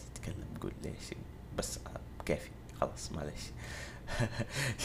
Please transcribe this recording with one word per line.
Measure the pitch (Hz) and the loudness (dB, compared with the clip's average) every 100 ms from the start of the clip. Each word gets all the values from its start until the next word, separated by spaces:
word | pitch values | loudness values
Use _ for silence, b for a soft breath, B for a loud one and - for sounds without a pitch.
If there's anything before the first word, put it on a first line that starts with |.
| - | -2
يتكلم، | - - - - - | -4 -2 -2 -2 -2
يقول | - - | -2 0
ليش، | - - - - - - - - | -2 -2 -4 -6 -6 -8 -4 0
بس، | - - | 2 0
آه، | - - - - | -4 -6 -6 -2
كيفي، | - 73 - - - - | 4 4 2 -8 -4 2
خلاص، | 65 - - | 2 2 -2
معليش. | 82 73 - - - B B B B B B | 0 0 -2 -4 -4 B B B B B B
<laughs> | 113 - - - 240 208 | 6 4 2 4 4 4